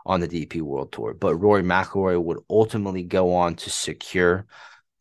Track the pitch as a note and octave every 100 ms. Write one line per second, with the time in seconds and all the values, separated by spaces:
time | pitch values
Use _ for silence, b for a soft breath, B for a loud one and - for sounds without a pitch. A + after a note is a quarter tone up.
0 | - F#2 E2+ E2+ D2+ E2+ D2+ C#2 C#2 -
1 | A1+ - F#2+ D#2+ G#2 G2+ F2+ F2+ F#2 G2
2 | F#2 F2 E2+ D#2+ - G#2 A2 A2 G2 F#2
3 | F2 F#2 F2+ F2+ F2 E2 - - - -
4 | - F#2 F2 F#2 - B B B _ -